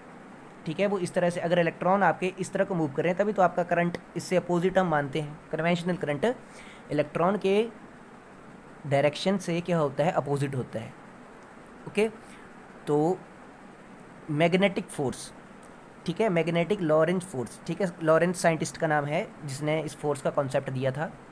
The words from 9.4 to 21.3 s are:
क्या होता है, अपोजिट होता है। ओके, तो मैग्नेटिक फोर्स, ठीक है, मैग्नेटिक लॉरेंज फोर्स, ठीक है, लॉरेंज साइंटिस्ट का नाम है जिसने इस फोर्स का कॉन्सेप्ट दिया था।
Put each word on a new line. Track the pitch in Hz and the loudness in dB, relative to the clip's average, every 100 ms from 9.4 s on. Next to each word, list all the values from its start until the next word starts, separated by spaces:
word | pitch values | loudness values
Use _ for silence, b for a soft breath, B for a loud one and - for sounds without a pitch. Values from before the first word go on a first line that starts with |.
| 185 170 | 0 -4
क्या | 175 170 | 0 2
होता | 147 135 | 2 2
है, | 151 | 2
अपोजिट | 165 139 139 139 | 0 0 0 -2
होता | 135 113 110 | -4 -6 -8
है। | 120 - - - - - - - - - - | -10 -14 -20 -20 -20 -20 -20 -20 -20 -18 -6
ओके, | - 220 - B B B - - - - | 0 0 -2 B B B -20 -20 -10 0
तो | 147 160 185 - - - - - - - - - - - | 2 2 0 -6 -20 -20 -20 -20 -20 -20 -20 -20 -16 -4
मैग्नेटिक | 147 170 185 196 190 185 | 2 4 4 4 0 -6
फोर्स, | - 135 - - - - - - - - - - | -4 -4 -4 -10 -16 -20 -20 -20 -20 -20 -10 -6
ठीक | 170 | 0
है, | 226 | 2
मैग्नेटिक | 170 165 170 170 202 | 2 2 2 0 0
लॉरेंज | 165 156 160 185 | 4 4 4 2
फोर्स, | - 131 113 - - | -4 -6 -8 -8 -8
ठीक | 170 | -4
है, | 190 - | -4 0
लॉरेंज | 160 160 175 | 4 4 4
साइंटिस्ट | 170 175 160 - - | 2 2 2 -2 -2
का | 160 | 0
नाम | 151 | 0
है | 143 160 220 - | 0 -2 -4 -8
जिसने | 147 135 151 156 | -10 -4 -2 -2
इस | 151 - | -4 -6
फोर्स | 151 135 | -4 -2
का | 170 | -2
कॉन्सेप्ट | 151 139 139 135 | -2 0 -2 -2
दिया | 131 131 | -2 -2
था। | 131 170 - - | -2 -6 -8 -18